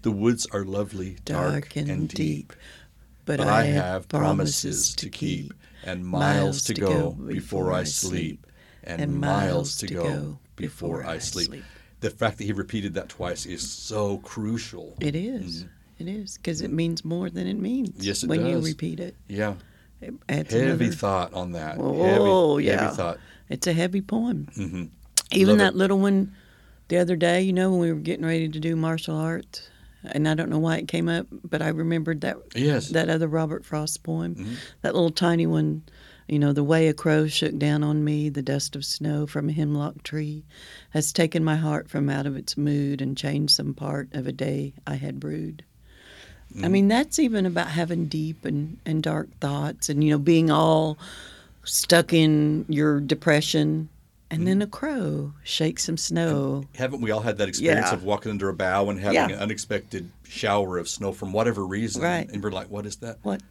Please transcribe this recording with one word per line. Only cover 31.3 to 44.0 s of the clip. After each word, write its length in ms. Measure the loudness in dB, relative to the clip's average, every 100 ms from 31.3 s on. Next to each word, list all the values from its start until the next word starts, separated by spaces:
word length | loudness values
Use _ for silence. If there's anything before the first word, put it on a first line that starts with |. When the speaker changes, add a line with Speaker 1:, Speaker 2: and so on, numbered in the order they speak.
| -12
Speaker 2:
but 180 | -6 -2
I 60 | 0
remembered 520 | 0 0 0 -2 -2
that, 160 | -4 -6 -8
Speaker 1:
Yes. 360 | 0 2 2 0
Speaker 2:
that 180 | 0 2
other 160 | 2 2
Robert 380 | 0 -2 -4
Frost 400 | -6 -4 -4 -6
poem. 320 | -4 -4 -4 -6
Speaker 1:
Mm-hmm. 180 | -8 -8 -12 -6
Speaker 2:
That 120 | -2
little 160 | 2 2
tiny 360 | 2 2 4 2
one, 340 | 2 0 -2 -8 -20 -20 -20 -2
you 100 | 2
know, 140 | 4
"The 100 | 2
way 240 | 4 4 4
a 80 |
crow 320 | 2 2 2 2
shook 320 | 0 -2 0
down 240 | 0 2
on 220 | 2 2
me, 240 | 2 0 -2
the 120 | -2
dust 360 | -2 -2 -4 -8
of 80 |
snow 420 | -6 -4 -2 -2 -2
from 220 | -2 -2
a 40 |
hemlock 500 | 0 0 0 -2 -6
tree, 400 | -8 -6 -6 -8 -14 -20 -20 -20 -4
has 220 | -2 0
taken 300 | 2 2 2
my 140 | 2 2
heart 340 | 2 -2 -2
from 180 | -2 0
out 160 | 0 -2
of 100 | -4
its 200 | -6 -2
mood 460 | 0 0 0 -2
and 140 | -4 -4
changed 340 | -2 0 0
some 200 | 0 -2
part 340 | -6 -6 -6